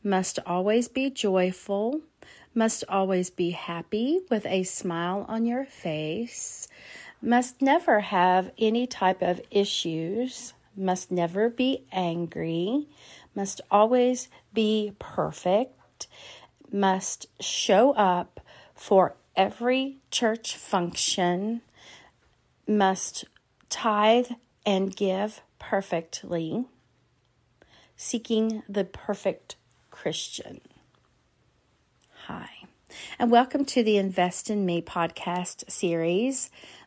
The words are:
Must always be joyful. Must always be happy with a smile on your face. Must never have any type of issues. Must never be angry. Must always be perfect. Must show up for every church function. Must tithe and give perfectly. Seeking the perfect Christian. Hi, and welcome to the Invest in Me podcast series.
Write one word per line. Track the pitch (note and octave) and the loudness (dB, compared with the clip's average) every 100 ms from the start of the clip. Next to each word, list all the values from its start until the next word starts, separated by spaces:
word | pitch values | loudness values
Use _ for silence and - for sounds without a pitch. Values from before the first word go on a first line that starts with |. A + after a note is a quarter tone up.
Must | G3+ F#3+ F#3+ - | -2 0 0 -4
always | - F3+ G3 A3+ A#3+ | -4 0 2 2 0
be | C4 C4+ | -2 -4
joyful. | C4+ G#3 F#3 F#3 F#3 - G3 A3 D#4 - _ - - - | -2 0 2 2 -2 -4 -2 -2 -4 -8 _ -20 -20 -6
Must | A3+ A3 - - | 0 0 0 -2
always | F#3+ F#3+ F#3 F3+ | 0 0 0 -2
be | - F3 | -2 -4
happy | F3 - E3+ - G#3+ B3 F4 F#4 | -4 -8 -10 -6 -4 0 -2 0
with | G#3+ - | -2 0
a | F#3+ | -2
smile | F3+ - F#3 E3+ F3 G3 - | -2 -4 -4 -4 -2 -4 -4
on | A3+ A#3 | -2 -2
your | B3 | -2
face. | C4+ - F3 D#3 D#3 F#3 A#3+ - - - - - - - - - | -6 -10 -6 -4 -4 -6 -8 -8 -10 -10 -12 -18 -20 -20 -20 -8
Must | A#3 A#3+ B3 - | 2 2 2 0
never | C4+ D#4+ E4+ G#3+ | 4 4 4 2
have | F#3+ F#3+ F3+ F#3 F#3+ - | 2 4 4 4 2 0
any | A3 A#3 B3 | 0 2 -2
type | - F#3+ F#3 | 0 0 2
of | F3+ F3+ - | 0 -2 -2
issues. | G3+ G3+ - E3 D#3+ E3 G#3+ B3+ - - - _ G3 | 0 0 -2 -4 -4 -4 -4 -4 -6 -12 -14 _ -6
Must | F#3+ F#3 - | -2 -2 -2
never | F3+ E3+ F#3+ A3+ | -2 0 0 0
be | A#3 B3+ C4+ - | 2 0 0 -4
angry. | F#3+ F3 E3+ E3+ E3+ E3 E3 F#3 C#4 D4 - - - - G3+ | -4 -2 -2 -4 -4 -4 -2 0 -2 -4 -12 -20 -20 -12 -6
Must | G3 - - | -6 -6 2
always | G3+ A3 B3 B3 B3 - - _ | 4 6 6 4 2 -4 -16 _
be | A3+ G#3+ G#3+ G#3 G3 | 0 2 2 -2 -8
perfect. | - - D#3 D3+ F3+ G3+ C4 _ _ - - - - - - _ - | -8 -4 -4 -2 2 2 2 _ _ -18 -18 -20 -20 -20 -20 _ -6
Must | G3+ G3 F#3+ - - - - | 0 2 2 -2 -8 -10 -10
show | - - - G3 C4 | -8 -2 4 6 6
up | C4 F#3+ F3+ - - - - - | 6 4 2 -2 -10 -20 -20 -20
for | - - F#3+ F3 - _ - | -10 4 6 6 0 _ 0
every | G3 G#3 A#3+ C4 C4+ C4+ _ | 0 0 0 0 -2 -8 _
church | - A#3 A3+ - - | -2 0 0 -6 -12
function. | - F#3+ F3 - - - F3 F3+ G#3 A#3 - _ - - - _ _ _ _ _ - | -4 -2 -2 -2 -2 0 0 0 -2 -6 -10 _ -20 -20 -20 _ _ _ _ _ -2
Must | G#3 F#3+ F#3+ - - - _ _ _ - | 2 2 2 -4 -6 -12 _ _ _ -10
tithe | - A#3 G#3 G#3+ A#3 A#3+ A#3+ _ _ G#3+ | -4 0 4 6 6 2 -4 _ _ 0
and | F#3+ F#3+ - | 0 0 -2
give | G3 F#3 G#3+ - - _ | -2 0 -4 -8 -20 _
perfectly. | - G3+ G3 E3 E3 - - E3+ D#3+ G#3 B3+ _ _ _ _ _ _ _ _ _ _ _ _ - | -4 -4 -2 -4 -6 -12 -6 -6 -4 -4 -6 _ _ _ _ _ _ _ _ _ _ _ _ -12
Seeking | - A3+ A3+ A3 A3 G#3+ - | -8 -6 -2 0 0 -2 -6
the | G3+ | -4
perfect | F#3+ - - G3+ G3 - - - _ _ _ | -4 -6 -8 -4 -4 -6 -8 -20 _ _ _
Christian. | - C#3+ E3+ - - - - - _ _ _ _ _ _ _ _ _ _ _ _ _ _ - | -10 -8 -6 -8 -12 -14 -18 -20 _ _ _ _ _ _ _ _ _ _ _ _ _ _ -20
Hi, | - - - - - _ _ - - - | -16 -14 -14 -18 -20 _ _ -20 -14 -2
and | A#3+ | 6
welcome | A#3 B3+ C#4 C4+ | 6 6 2 0
to | B3+ | 2
the | A3 G3+ | 4 4
Invest | F#3+ F#3 F3+ - - | 2 2 0 0 -2
in | G#3 F#3 | -2 0
Me | E3+ | -2
podcast | E3+ F3+ E3 - F3+ F3+ F3+ - - | -4 -2 -2 -4 -6 -4 -4 -8 -10
series. | - F3+ E3 E3 F3+ B3+ C4 - - - - | -4 -2 0 0 0 0 -2 -8 -12 -20 -18